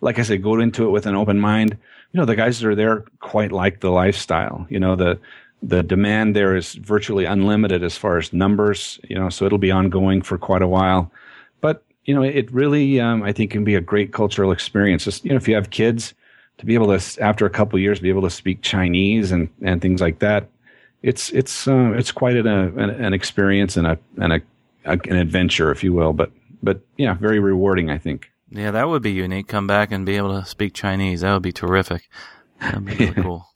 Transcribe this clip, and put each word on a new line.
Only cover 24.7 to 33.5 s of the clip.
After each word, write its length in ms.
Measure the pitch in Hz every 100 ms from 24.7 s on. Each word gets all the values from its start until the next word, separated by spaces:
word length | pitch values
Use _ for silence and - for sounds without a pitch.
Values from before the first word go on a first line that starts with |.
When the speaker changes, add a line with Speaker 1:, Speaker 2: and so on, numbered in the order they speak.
| _
Speaker 1:
a, 80 | -
an 240 | 90 - 90
adventure, 540 | 80 92 87 - 80
if 120 | 71
you 80 | 92
will. 200 | 87 80
But, 180 | 76 - - _ -
but 180 | 98 98 - -
yeah, 160 | 127
very 240 | 92 107 107
rewarding, 520 | 98 92 98 92 80
I 60 | 76
think. 320 | 80 67 - _ _
Speaker 2:
Yeah, 200 | 104 104
that 160 | 107 151
would 140 | 156
be 100 | 110
unique. 360 | 95 92 95 101
Come 180 | 104 98
back 260 | 101 104
and 120 | 98
be 120 | 95 101
able 220 | 98 98
to 60 | 95
speak 280 | - 104
Chinese. 460 | - 101 95 95 87
That 100 | 92
would 100 | 98
be 100 | 92
terrific. 560 | - 87 95 92 85 - - - - _ -
That'd 240 | - 101
be 100 | 98
really 200 | - 104
Speaker 1:
<laughs> 80 | 98
Speaker 2:
cool. 240 | 90 85 -